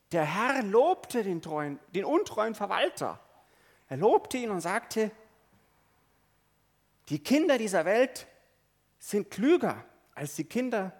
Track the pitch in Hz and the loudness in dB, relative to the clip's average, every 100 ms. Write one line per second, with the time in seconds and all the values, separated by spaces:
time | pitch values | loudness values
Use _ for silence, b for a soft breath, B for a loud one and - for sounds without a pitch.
0 | - 170 151 185 247 269 208 220 311 370 | -4 0 0 0 0 0 2 4 4 2
1 | - 247 196 170 160 151 147 143 - 190 | -2 -4 -2 -4 -4 -6 -4 -8 -8 -4
2 | 196 320 - - 220 220 202 - 294 - | 0 0 0 -2 -4 -4 -4 0 0 -2
3 | 117 80 _ _ _ b b b b 135 | -8 -8 _ _ _ b b b b 0
4 | 208 381 - 262 233 190 165 214 - 220 | 4 4 2 -6 -4 -4 -4 -4 -4 -2
5 | 214 - - _ _ _ _ _ _ _ | -2 -4 -20 _ _ _ _ _ _ _
6 | _ _ _ _ _ _ _ _ _ _ | _ _ _ _ _ _ _ _ _ _
7 | - 147 - 277 330 254 214 180 160 220 | -8 -6 2 4 4 2 2 2 4 4
8 | 262 - - _ _ _ _ _ _ _ | 2 -2 -18 _ _ _ _ _ _ _
9 | - 202 - - 262 339 220 107 - _ | -4 -4 -4 0 2 4 2 -4 -10 _
10 | _ - 147 - 151 226 254 226 190 | _ -10 -8 -8 -6 -4 -2 -2 -4